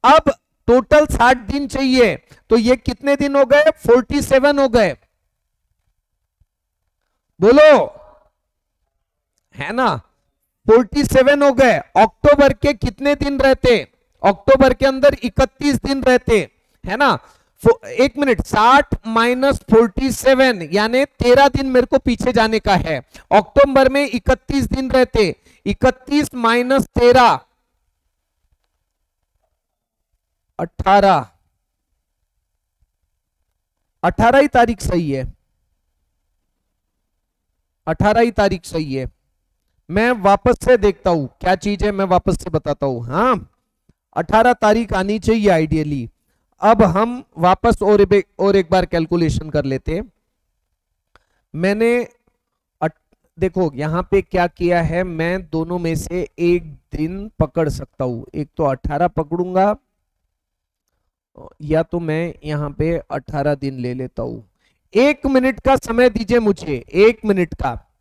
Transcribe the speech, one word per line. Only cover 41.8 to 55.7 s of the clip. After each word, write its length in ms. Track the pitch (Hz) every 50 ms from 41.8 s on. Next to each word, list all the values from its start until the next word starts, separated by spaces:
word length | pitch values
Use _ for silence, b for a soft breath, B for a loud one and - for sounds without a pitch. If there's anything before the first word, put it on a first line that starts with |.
| -
है, 80 | 208
मैं 120 | 208 190 196
वापस 400 | 185 180 175 - - 175 - -
से 60 | 180
बताता 360 | 160 156 _ 151 143 _ -
हूं। 200 | 139 127 117 117
हाँ, 480 | 117 131 170 220 254 247 175 98 _ _ _ _ _ _ _ _ _ _ _ _ _ _
अठारह 360 | - 170 - 208 220 233 247
तारीख 400 | 247 - - 208 214 233 233 196
आनी 260 | - 190 190 196 214 220
चाहिए 300 | - - 220 226 208 202
ideally। 600 | 180 160 160 156 156 156 151 151 147 135 117 113 _ _ _ _ _ _ _ _ _ _
अब 220 | - 208 233 208
हम 420 | 220 180 160 190 220 233 247 247 - _ _ 156
वापस 440 | 165 180 190 - - 233 220 -
और 180 | 208 196 214 202
एक, 260 | 202 185 202 202 185 _ _ -
और 180 | 196 196 196
एक 140 | 196 185 156
बार 160 | 180 190 180
calculation 640 | - - 170 165 - 175 170 165 156 123 120 - 156
कर 140 | 147 151 139
लेते 300 | 135 135 131 _ - 160
हैं। 180 | 180 220 - _ _ _ _ _ _ _ _ _ _ _ _ _ _ _ _ _ _ _ _ _ _ _ _ _ _ _ _ -
मैंने 540 | 151 170 190 202 214 226 233 240 247 233 - _ _ _ _ _ _ _ _ _ _ _ _ _ _
अट-, 160 | - - - _ _ _ _ _ _ _ _ -
देखो 340 | 180 190 - 185 180 160 143
यहां 280 | 127 147 156 160 175
पे 200 | 180 _ - 196
क्या 240 | 185 _ - 185 175
किया 360 | 175 _ _ 175 170 175 170
है, 220 | 165 156 160 175 185
मैं 380 | 185 170 160 160 170 180 185
दोनों 360 | 180 156 - 160 160 165